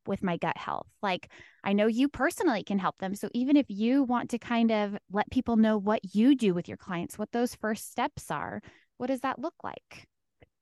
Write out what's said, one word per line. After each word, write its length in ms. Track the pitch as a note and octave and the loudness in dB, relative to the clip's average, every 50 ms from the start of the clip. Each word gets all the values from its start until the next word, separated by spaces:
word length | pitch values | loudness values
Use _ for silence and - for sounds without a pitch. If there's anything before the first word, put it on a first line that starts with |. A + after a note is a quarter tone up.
| - | -8
with 200 | - G3 - G#3 | -6 -4 -2 -2
my 120 | F3+ F3 | -2 -2
gut 220 | F3 F#3 D#3+ - - | -2 -2 -4 -4 -4
health?" 300 | - - C#2+ - - _ _ _ | -6 -6 -6 -6 -8 _ _ _
Like, 300 | - F#3+ F3+ - - - - - - - _ _ | -4 -4 -4 -4 -6 -12 -20 -20 -20 -20 _ _
I 120 | - G3+ G3+ | -2 0 2
know 120 | G3+ G#3 | 4 4
you 220 | A#3 A3 A#3+ C#4 C#4+ | 4 4 2 2 2
personally 560 | - - C4 E4+ - - G#4 D#4 A3+ F#3 - | 2 0 -2 -2 0 0 0 2 0 0 -2
can 160 | - G3 G3 | -2 -2 0
help 180 | F#3 D#3+ - - | 0 -2 -2 -4
them. 160 | F#3+ F#3 G3+ | -6 -6 -6
So 140 | - - - | -6 -6 -4
even 240 | - A#3+ B3+ C4+ C#4+ | -4 -2 2 4 4
if 100 | D4 A#3+ - | 4 4 2
you 340 | G3 G3 A3 A#3 C4 C#4+ | 0 0 2 2 4 4
want 280 | C4+ A#3 B3 A#3 A#3+ - | 2 2 0 -2 -2 -4
to 80 | B3 A3+ | -6 -6
kind 320 | - - A#3+ A#3 A#3 A3 | -4 -2 0 2 2 2
of 260 | A3 G#3 G#3 G3+ G#3 - - - | 2 0 0 -2 -4 -8 -10 -6
let 180 | F#3 G#3 - - | -4 -4 -2 -2
people 240 | - C4 - A#3+ A#3 | -2 -2 0 2 4
know 240 | A3 A3 A3 A3 G#3+ | 4 4 4 4 2
what 380 | F#3+ G#3 A3 - - F#3 - | 2 0 0 0 -2 -2 0
you 180 | G#3 A3+ C#4 D4 | 4 6 6 6
do 200 | B3+ A3+ G3 F3 | 6 4 2 0
with 120 | F3+ - | 0 -2
your 120 | - - - | -8 -10 -12
clients, 380 | - - F3+ E3+ - - - | -10 -8 -6 -6 -6 -6 -8
what 140 | - G#3+ - | -8 -8 -4
those 240 | - A#3+ B3 A#3+ - | -2 -2 -2 -2 -4
first 380 | - - D#3+ A3+ - - - | -4 -4 -4 -4 -4 -8 -8
steps 400 | - A#3 B3+ D4 - - - - | -6 -4 -4 -4 -6 -8 -10 -8
are, 280 | D#3+ C#3+ - - - G#3+ - - - _ _ _ _ | -6 -6 -6 -6 -8 -10 -12 -16 -20 _ _ _ _
what 100 | - B3 | -6 -4
does 140 | B3+ C4+ B3+ | -4 -2 -2
that 180 | - - - - | -4 -4 -6 -6
look 160 | B3+ E4+ - _ | -8 -10 -10 _
like? 460 | - - - - _ - - - - _ _ _ _ _ _ _ _ _ _ _ | -12 -12 -12 -12 _ -20 -20 -20 -20 _ _ _ _ _ _ _ _ _ _ _